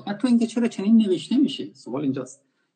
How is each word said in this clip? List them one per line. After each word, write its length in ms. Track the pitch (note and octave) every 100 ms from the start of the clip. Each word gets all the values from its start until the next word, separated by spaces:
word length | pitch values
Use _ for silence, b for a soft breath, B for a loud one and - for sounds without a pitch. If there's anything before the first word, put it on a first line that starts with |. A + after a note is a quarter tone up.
| -
حتی 200 | G3+ B3+
اینکه 200 | A#3 A3+
چرا 200 | A#3+ A#3
چنین 300 | - G3 A3+
نوشته 400 | G3+ E3 - B3+
می‌شه، 360 | C#4+ - -
سوال 300 | - - C3+
اینجاست. 420 | C#3+ C3 - - _ _ _